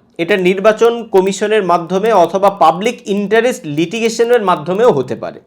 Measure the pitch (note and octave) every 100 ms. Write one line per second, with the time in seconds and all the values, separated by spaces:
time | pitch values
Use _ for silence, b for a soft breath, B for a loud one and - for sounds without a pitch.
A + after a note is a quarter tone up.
0 | _ - E3 G3+ F3+ F#3+ G#3 G#3 A#3 A#3
1 | A3+ F#3+ F#3+ G3 G#3 G#3+ F3+ F3 E3 F#3+
2 | A3 G#3 E3+ F#3+ G3 F#3+ D#3+ E3 A3 A#3+
3 | - G3 G3+ A3 A#3+ - D3+ D3 E3 A3+
4 | A3+ A3+ A#3 A#3+ G3 F3 D3 F#3+ A#3+ D3
5 | C3 G#2 F2 -